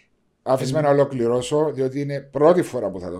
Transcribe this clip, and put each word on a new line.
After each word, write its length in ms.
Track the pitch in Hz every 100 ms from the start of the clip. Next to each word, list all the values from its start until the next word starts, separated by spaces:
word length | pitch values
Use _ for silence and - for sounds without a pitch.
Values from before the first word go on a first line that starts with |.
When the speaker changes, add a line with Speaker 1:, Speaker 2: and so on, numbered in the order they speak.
| _ _ _ _
Speaker 1:
άφησε 280 | - 131 123
Speaker 2:
Ε, 40 |
Speaker 1:
με 60 | 151
να 80 | 147
ολοκληρώσω, 800 | 143 135 131 117 123 123 147 156
διότι 280 | 131 131 131
είναι 200 | 143 139
πρώτη 420 | - 139 151 180
φορά 280 | 156 127 104
που 100 | 92
θα 100 | 90
τον 80 | 90